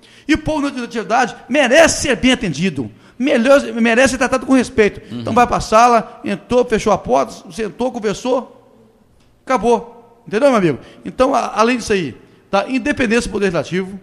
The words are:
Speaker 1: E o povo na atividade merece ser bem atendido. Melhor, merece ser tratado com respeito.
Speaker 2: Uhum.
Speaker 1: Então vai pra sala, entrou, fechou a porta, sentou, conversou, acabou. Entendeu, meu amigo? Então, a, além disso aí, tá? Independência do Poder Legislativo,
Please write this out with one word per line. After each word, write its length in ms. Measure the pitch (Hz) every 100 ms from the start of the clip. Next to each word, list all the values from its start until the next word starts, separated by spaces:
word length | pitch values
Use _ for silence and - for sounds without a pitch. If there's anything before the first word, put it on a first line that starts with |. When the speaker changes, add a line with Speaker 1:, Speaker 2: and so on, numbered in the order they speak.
| _ - -
Speaker 1:
E 80 |
o 40 | 311
povo 220 | 302 311
na 80 | 277 254
atividade 500 | 233 233 185 233 220 - -
merece 540 | 277 247 302 320 -
ser 140 | 302 196
bem 160 | 254
atendido. 580 | 254 202 139 190 139 104 - - -
Melhor, 460 | 269 247 247 277 233
merece 380 | 226 233 226 269
ser 60 | 254
tratado 260 | 247 254
com 80 | 247
respeito. 460 | 262 - - 208 - -
Speaker 2:
Uhum. 80 | 120
Speaker 1:
Então 120 | 117
vai 140 | 247 240
pra 140 | 185
sala, 600 | - 220 247 226 - -
entrou, 400 | 214 196 - 247
fechou 280 | 240 214 214
a 60 | 185
porta, 340 | - 262 226 - 196
sentou, 400 | 165 208 147 247
conversou, 840 | 233 208 190 247 269 220 - _ _ _ _ _ _ _ _
acabou. 800 | - 247 226 233 - - - _ -
Entendeu, 220 | 208 277
meu 100 | 233
amigo? 200 | 170 120 - -
Então, 300 | - - 262
a, 240 | 254 202 202
além 180 | 226 254
disso 140 | 202
aí, 240 | 202 143 - - _ -
tá? 180 | 196 -
Independência 600 | 254 285 285 233 233 233
do 40 |
Poder 140 | 208 196
Legislativo, 520 | 170 - 175 190 196